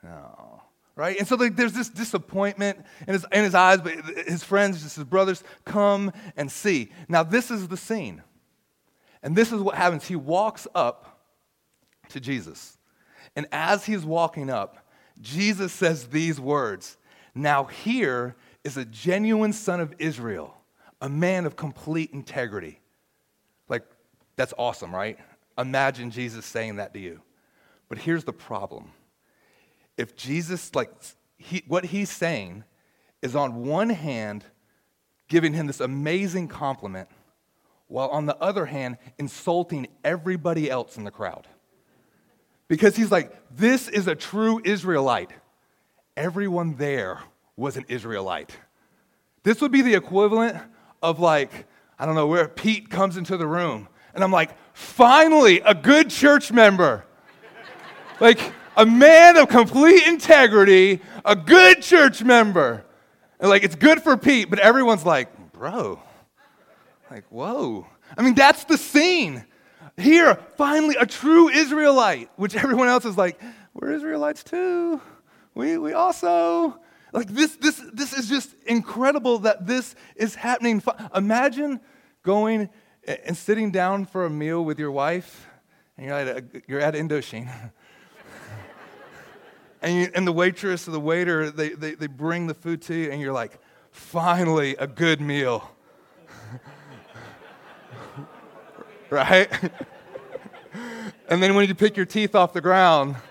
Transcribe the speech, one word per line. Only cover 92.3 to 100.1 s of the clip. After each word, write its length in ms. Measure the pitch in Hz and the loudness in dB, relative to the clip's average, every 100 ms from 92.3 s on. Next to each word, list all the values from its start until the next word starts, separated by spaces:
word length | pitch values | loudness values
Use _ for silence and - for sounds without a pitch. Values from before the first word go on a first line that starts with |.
| 170 170 | -6 -8
the 60 | |
food 280 | 151 170 165 | -10 -10 -10
to 100 | - | -8
you, 180 | 165 156 | -8 -8
and 100 | 139 | -8
you're 100 | 139 | -8
like, 280 | 135 110 - _ _ _ | -8 -10 -14 _ _ _
"Finally, 840 | - - 175 170 175 175 156 143 135 | -20 -10 -4 -2 0 0 0 -2 -6
a 120 | 139 | -10
good 320 | 123 165 156 | -2 -2 0
meal." 500 | 147 143 135 113 - | -2 -4 -2 -4 -8
<laughs> 60 | _ _ _ _ _ _ - 110 123 - 143 147 127 - 117 117 - - - - - - 120 - - 143 - - - - - - - - | _ _ _ _ _ _ -20 -20 -20 -20 -20 -20 -20 -20 -20 -20 -20 -20 -20 -20 -20 -20 -20 -20 -20 -20 -20 -20 -20 -20 -20 -20 -20 -8
Right? 400 | 143 131 185 202 | -4 2 2 2
<laughs> 200 | - 180 - - - - | -4 -10 -12 -20 -20 -20